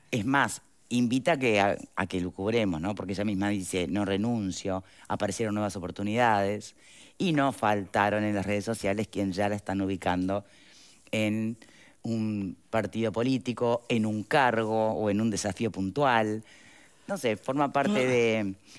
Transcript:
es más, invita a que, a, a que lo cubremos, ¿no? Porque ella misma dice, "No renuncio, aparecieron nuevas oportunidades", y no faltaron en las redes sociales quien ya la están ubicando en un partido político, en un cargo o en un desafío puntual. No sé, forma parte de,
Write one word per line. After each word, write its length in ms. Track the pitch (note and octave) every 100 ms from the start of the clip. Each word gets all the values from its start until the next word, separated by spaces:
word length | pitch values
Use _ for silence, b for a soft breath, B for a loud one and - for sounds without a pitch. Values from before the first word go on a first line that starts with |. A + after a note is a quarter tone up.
| _
es 120 | A#2+
más, 380 | A2+ C#3 A#2 - - _ -
invita 440 | A#2+ A#2+ C3 F3
a 40 | D3+
que, 220 | B2+ G#2
a, 160 | G2+ - - -
a 100 | F#2+
que 140 | F2+
lo 100 | F2+
cubremos, 500 | - G2+ A#2 G2+ D#2+
¿no? 140 | F#2+
Porque 180 | G2 F#2+
ella 120 | F#2+
misma 240 | G#2 F#2+ G2+
dice, 360 | G2+ F2+ F#2 D#2+
"No 160 | G2+
renuncio, 800 | G2 G2 A#2 A#2 F#2+ F2 G2 F#2+ - B B
aparecieron 460 | G2+ G2+ G2 A2
nuevas 200 | G#2 G#2 G2
oportunidades", 960 | F2+ - G#2 A2+ A#2+ G#2 G2 G#2+ - - B B B B
y 140 | F#3
no 200 | D3 C#3
faltaron 720 | - G#2+ G#2 F#2 A2 G2+ G#2
en 100 | G#2+
las 120 | G2+ F#2+
redes 180 | G#2
sociales 440 | A2 A2+ G2 G#2 G#2+
quien 240 | G2 G2
ya 160 | F2+ G2+
la 60 | G#2
están 240 | - G2
ubicando 600 | F#2+ F#2+ F#2 F2+ F#2 G2+ - B B B B B B
en 460 | A2 G#2+ G#2+ A2 A#2+ B B B B
un 540 | A#2 A2+ A2 G#2 F#2+ - _
partido 420 | A2 G#2 A2+ A2+
político, 720 | G#2+ B2+ B2+ - A2 A#2+ A#2+ -
en 160 | A#2+ G#2+
un 160 | G#2+
cargo 680 | G2+ D3+ B2+ A2+ A2 A2 A2
o 180 | G#2+ G#2+
en 100 | G2+
un 80 | A2+
desafío 420 | G2 G#2 F#2 A2+
puntual. 760 | G2 F#2+ C#3+ C#3 A#2 G#2+ A2 - B B B B B -
No 100 | F#3+
sé, 180 | A#2+ G#2
forma 360 | - C3+ C#3+
parte 340 | C#3+ C3+ - B2+
de, 480 | B2 A#2 A2 G2+ F#2+ B